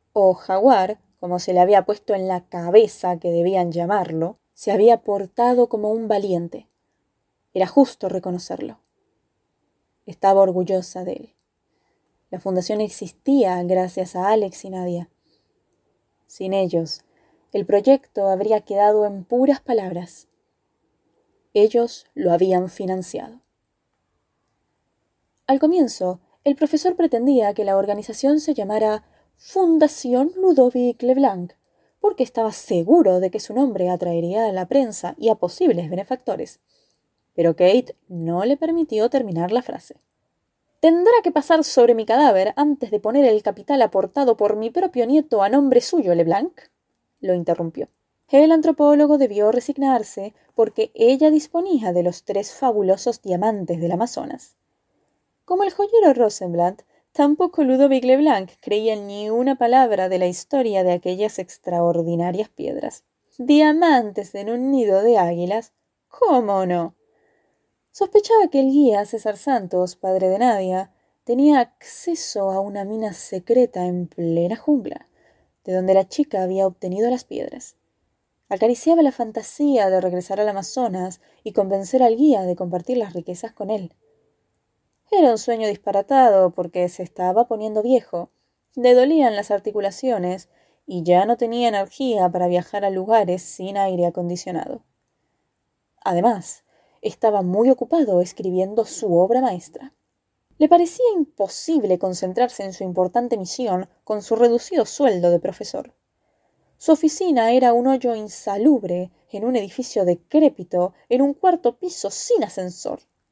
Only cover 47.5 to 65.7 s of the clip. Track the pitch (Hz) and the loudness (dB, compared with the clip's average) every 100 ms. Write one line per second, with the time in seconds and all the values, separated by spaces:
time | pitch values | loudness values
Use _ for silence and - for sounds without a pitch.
47.5 | 170 165 - - _ _ _ _ 277 311 | -4 -4 -8 -12 _ _ _ _ 4 6
48.5 | 320 320 294 294 294 294 294 240 202 208 | 4 2 2 4 6 4 4 2 2 2
49.5 | 240 - 277 269 247 202 - 202 - _ | 2 -2 -2 0 0 -2 -12 -14 -16 _
50.5 | - 214 - 214 - 233 269 311 302 302 | -2 -2 -2 -4 2 2 4 4 4 0
51.5 | 339 381 294 208 175 175 175 - 202 208 | -4 -2 -2 0 0 -2 -4 -6 -6 -6
52.5 | - 262 208 185 190 240 233 196 175 214 | -4 -2 0 2 0 -2 -6 -4 -2 -2
53.5 | 208 175 170 170 185 247 - - 254 - | -2 -6 -4 -4 -4 -4 -8 -12 -14 -20
54.5 | _ _ _ _ _ _ _ _ _ - | _ _ _ _ _ _ _ _ _ -6
55.5 | 370 392 - 403 453 359 240 214 - 180 | -2 -2 -2 0 4 4 4 2 -2 -6
56.5 | 170 175 208 _ _ _ - 285 302 349 | -2 -2 -4 _ _ _ 0 0 2 0
57.5 | 330 262 262 277 262 254 269 302 208 185 | 0 0 4 4 2 2 4 4 0 -4
58.5 | _ - 208 220 214 202 202 214 233 254 | _ -6 -2 -2 -4 -8 -10 -4 -2 -2
59.5 | 262 240 262 247 196 185 185 180 175 - | 0 4 4 4 2 -2 0 -2 -4 -4
60.5 | 277 233 190 180 175 180 185 214 - 180 | -2 0 0 0 -2 -4 -4 -4 -6 -14
61.5 | - - 175 170 170 165 170 175 185 214 | -14 -6 0 0 0 -2 -2 -4 -4 -8
62.5 | - - - - - _ _ _ - 247 | -10 -10 -8 -10 -12 _ _ _ -6 2
63.5 | 294 302 311 339 262 214 202 190 202 202 | 4 4 4 4 4 0 -6 -10 -10 -6
64.5 | 240 262 269 208 190 226 220 170 175 180 | -4 0 0 2 2 4 4 2 0 -4
65.5 | 220 - | -4 -8